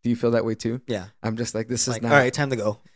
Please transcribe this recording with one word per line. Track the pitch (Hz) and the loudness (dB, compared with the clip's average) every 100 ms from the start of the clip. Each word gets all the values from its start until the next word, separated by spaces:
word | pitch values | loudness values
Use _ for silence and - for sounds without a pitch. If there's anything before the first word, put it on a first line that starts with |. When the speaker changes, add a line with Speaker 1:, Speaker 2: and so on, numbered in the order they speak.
Speaker 1:
Do | 120 | 0
you | 117 | 0
feel | 120 | 2
that | 117 | 2
way | 113 110 | 0 -2
too? | 117 123 - | -4 -4 -6
Speaker 2:
Yeah. | 107 95 _ | -6 -6 _
Speaker 1:
I'm | 113 110 | -6 -4
just | 117 110 | -4 -4
like, | 113 | -4
"This | 123 - | -2 -2
is | |
Speaker 2:
Like, | 113 | -2
Speaker 1:
not" | 117 | 4
Speaker 2:
"All | 143 | 6
right, | 127 | 6
time | 143 139 | 0 -2
to | 123 | 0
go." | 104 104 - | -2 -4 -14